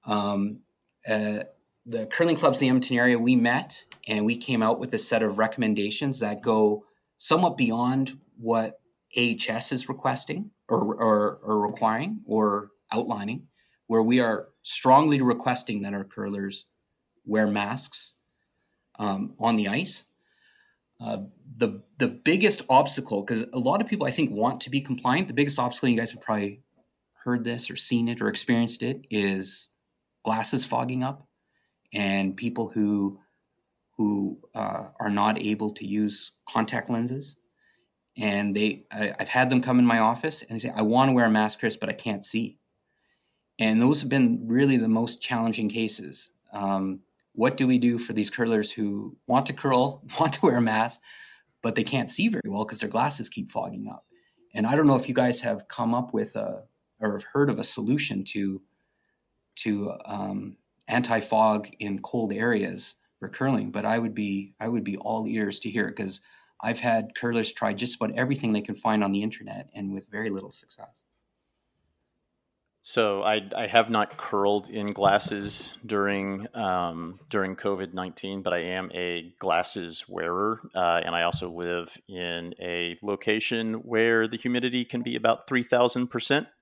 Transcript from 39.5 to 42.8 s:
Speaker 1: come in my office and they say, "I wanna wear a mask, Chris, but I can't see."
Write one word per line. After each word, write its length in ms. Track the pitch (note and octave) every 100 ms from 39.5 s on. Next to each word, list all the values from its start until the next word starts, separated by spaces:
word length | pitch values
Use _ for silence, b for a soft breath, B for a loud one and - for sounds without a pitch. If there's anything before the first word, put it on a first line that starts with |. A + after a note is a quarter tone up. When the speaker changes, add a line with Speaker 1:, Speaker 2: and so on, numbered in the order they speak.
| B2+
Speaker 1:
come 180 | B2+ B2
in 60 | B2
my 120 | A#2
office 460 | A2 B2 D#3+ -
and 80 | -
they 80 | A2+
say, 120 | - G#2
"I 80 |
wanna 300 | G#2+ A#2+ C3+
wear 120 | B2+ A#2
a 60 |
mask, 280 | G#2+ G#2+ -
Chris, 180 | A#2 -
but 120 | -
I 40 |
can't 300 | G#2 A#2 G2+
see." 360 | - A2+ A2 - _ _